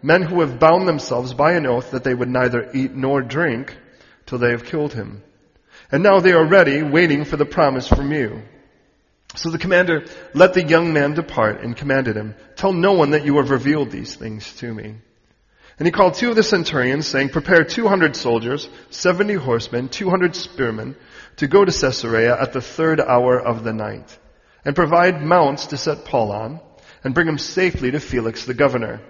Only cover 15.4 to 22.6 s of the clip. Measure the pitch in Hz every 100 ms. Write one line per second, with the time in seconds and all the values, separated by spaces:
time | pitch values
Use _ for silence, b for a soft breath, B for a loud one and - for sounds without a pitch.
15.4 | _ b b b 165 165 185 - 240 226
16.4 | 220 196 160 151 123 139 151 135 139 156
17.4 | 151 180 156 - 226 196 160 135 123 117
18.4 | 117 143 - B B - 180 180 208 196
19.4 | 131 117 113 120 131 - 190 180 175 165
20.4 | - - 123 110 110 139 B B B -
21.4 | 147 196 196 - 135 120 117 113 117 120
22.4 | 131 131